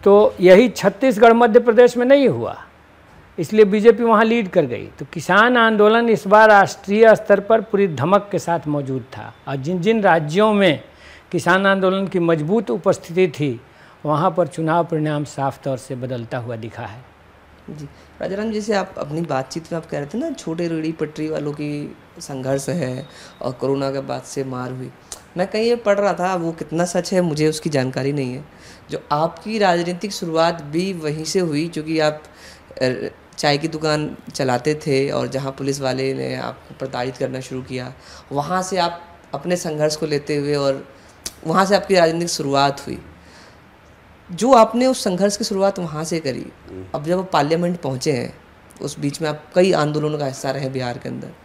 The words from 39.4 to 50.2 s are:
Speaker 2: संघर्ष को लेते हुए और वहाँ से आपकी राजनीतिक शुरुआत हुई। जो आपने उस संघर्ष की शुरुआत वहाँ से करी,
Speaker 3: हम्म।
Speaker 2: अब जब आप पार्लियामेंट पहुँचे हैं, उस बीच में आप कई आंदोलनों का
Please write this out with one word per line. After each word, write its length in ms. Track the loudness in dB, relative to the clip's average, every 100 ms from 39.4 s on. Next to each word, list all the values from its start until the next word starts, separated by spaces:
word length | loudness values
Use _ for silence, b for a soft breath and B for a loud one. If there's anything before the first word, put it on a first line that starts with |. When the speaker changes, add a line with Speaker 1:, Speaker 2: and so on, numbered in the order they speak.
| -4 -4
Speaker 2:
संघर्ष 400 | -4 -2 -2 -2
को 100 | -4
लेते 300 | -4 -2 -4
हुए 180 | -2
और 300 | 0 0 -2 -6 -20 b b -18 -12 -2
वहाँ 180 | 2
से 120 | 4 2
आपकी 180 | 2
राजनीतिक 340 | 4 4 2 -4
शुरुआत 580 | -4 -2 2 2 0 -10
हुई। 120 | -12 -12 -20 b b b b b -20 -20 -20 _ -20 -16
जो 220 | -4 4
आपने 340 | 6 6 4 0
उस 160 | 0
संघर्ष 320 | -2 0 0 0
की 80 |
शुरुआत 340 | -4 0 -2 -2
वहाँ 260 | -8 -8
से 140 | -6 -4
करी, 260 | -4 -8 -10 -18 -18
Speaker 3:
हम्म। 140 | -16 -10
Speaker 2:
अब 100 | -8
जब 140 | -2 -2
आप 120 | 0
पार्लियामेंट 480 | 0 2 0 -2 -4
पहुँचे 320 | -6 -4 -2
हैं, 220 | -2 -4 -12 -20 -20 -20 -12
उस 160 | -12 -6
बीच 220 | -6 -4
में 60 | -6
आप 140 | -6 -4
कई 180 | 2 2
आंदोलनों 460 | 2 0 -2 -4
का 80 | -4